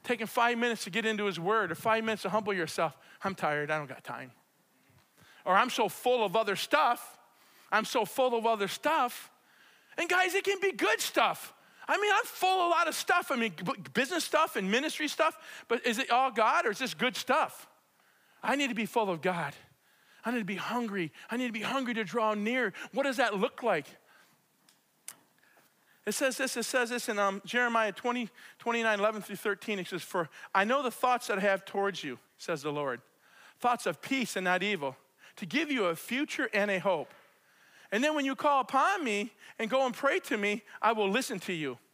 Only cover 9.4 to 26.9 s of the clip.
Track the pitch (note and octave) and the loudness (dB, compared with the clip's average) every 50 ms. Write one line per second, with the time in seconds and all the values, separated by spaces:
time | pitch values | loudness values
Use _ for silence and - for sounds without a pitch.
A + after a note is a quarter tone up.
9.4 | _ _ _ _ - - - _ _ _ - - - E4+ F4+ F#4 F#4 F#4 E4 G4 | _ _ _ _ -20 -20 -20 _ _ _ -6 -6 -2 2 2 2 2 2 0 0
10.4 | F#4+ F#4+ G4+ F#4+ G4 F#4+ D4+ G3+ D#4 G#4 A4+ A4 - - - - A#3 G3 D#3+ - | 0 0 -2 2 0 -2 0 2 2 2 2 0 0 0 2 4 4 4 2 -2
11.4 | - - - _ _ - _ - - - D4 F#4+ G#4 G#4 G4 G#4 A#4 - - - | -8 -16 -18 _ _ -20 _ -14 -2 -2 0 2 4 4 4 2 2 -2 -4 0
12.4 | F#4 F#4 F#4+ F#4+ F4 F4 E4 E4 F4 D#4+ - - - - F#4 F4 F4 - C#4+ B3 | 2 2 4 4 4 4 4 4 2 2 0 -4 0 2 2 2 2 0 0 0
13.4 | A#3 A3 E3 - F#3+ G3+ C4 - D#3+ - - A3+ C4+ C4 F4+ E4 - - - D4+ | 0 -2 -2 -4 -4 -4 -4 -4 -8 -4 0 0 0 0 0 -2 -2 2 4 4
14.4 | D#4+ - - A#3 F#3+ F#3+ G#3 B3 D4 D4+ - - D#4 C#4+ - - D#4+ D#4+ - - | 4 4 0 -2 0 2 0 2 0 -2 -4 -4 -4 -4 0 2 2 2 2 -2
15.4 | - - - - - - A#3 A#3 - B3 A3+ G#3+ C4+ - A#3+ B3 C4+ C4 G#3+ G#3+ | -18 -18 -18 -18 -4 -2 -2 0 0 0 0 0 0 2 4 4 4 2 2 4
16.4 | G#3+ A#3 C#4+ E4+ E4 A#3 G#3 - C4 A3 - - A#3+ B3+ - - - - C4 D#4 | 4 4 4 4 2 0 0 -2 -4 -6 -2 -2 -2 -2 -2 -4 0 2 4 4
17.4 | C4+ - - - - - _ _ _ _ _ _ _ _ _ _ _ _ _ _ | 4 0 -2 -14 -20 -20 _ _ _ _ _ _ _ _ _ _ _ _ _ _
18.4 | - - B3+ C#4+ C#4+ C4 A#3 G#3 A3 - - A#3 A3 F#3+ F3 D#3+ - F3+ F3+ E3+ | -2 0 0 2 2 0 0 -2 -4 0 0 0 2 2 0 0 0 -2 0 0
19.4 | D#3 C#3+ - - - _ _ _ _ _ _ _ _ _ - - - A3 B3 A#3+ | -4 -6 -8 -12 -20 _ _ _ _ _ _ _ _ _ -20 -8 -6 -4 -2 -2
20.4 | G#3+ F3 G3+ F3 D#3+ - G#3+ B3 A#3+ G#3+ G3+ G3 E3+ D3 _ - - - A3 B3 | -2 -4 -6 -6 -4 -4 -2 -2 -2 -2 -2 -4 -4 -4 _ -14 -10 -6 -4 -2
21.4 | B3+ B3 G#3 A3 G#3 - B3 C#4 C4 A#3 A#3 A3+ A3 E3 E3 A#3+ A3 G#3+ G#3+ G#3 | -2 -2 -4 -4 -4 -2 -2 -2 -2 -2 -2 -2 -2 -2 0 0 2 2 2 0
22.4 | G3+ A3 B3 C4 A#3+ G3 - - - - - A3+ C#4 C#4 B3+ G#3+ B3+ A3 G#3 F#3+ | 0 0 0 0 0 -2 -4 -8 -14 -6 -2 0 0 0 2 2 2 2 2 0
23.4 | G#3 - - - C4 A#3 F#3+ D#3 D3 - - _ _ _ - - _ _ _ _ | 0 -2 -2 -2 0 0 0 0 -2 -8 -20 _ _ _ -20 -20 _ _ _ _
24.4 | _ _ _ _ _ _ _ _ _ _ _ _ _ - - _ _ _ _ _ | _ _ _ _ _ _ _ _ _ _ _ _ _ -18 -18 _ _ _ _ _
25.4 | _ _ _ - _ _ _ _ _ _ _ _ _ G#3 G#3 - C#4+ C4 A#3 - | _ _ _ -20 _ _ _ _ _ _ _ _ _ -4 -2 0 0 0 0 0
26.4 | C4 B3+ - A#3+ A3 - - B3+ A#3+ A3+ | -2 -2 -2 -4 -4 0 2 0 2 2